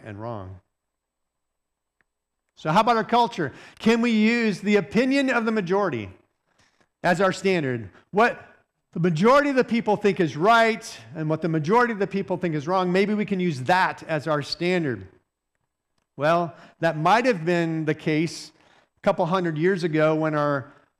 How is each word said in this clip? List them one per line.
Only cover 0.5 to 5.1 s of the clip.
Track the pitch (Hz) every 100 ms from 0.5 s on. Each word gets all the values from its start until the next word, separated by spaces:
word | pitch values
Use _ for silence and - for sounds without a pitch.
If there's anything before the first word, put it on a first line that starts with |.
| 92 _ _ _ _ _ _ _ _ _ _ _ _ _ _ _ _ _ _ _ -
So | 156
how | 180
about | 226 226
our |
culture? | 220 233 233 - 147 - - -
Can | 220 233
we | 240
use | 220 214 240 226 185
the | 196
opinion | 208 202 208 262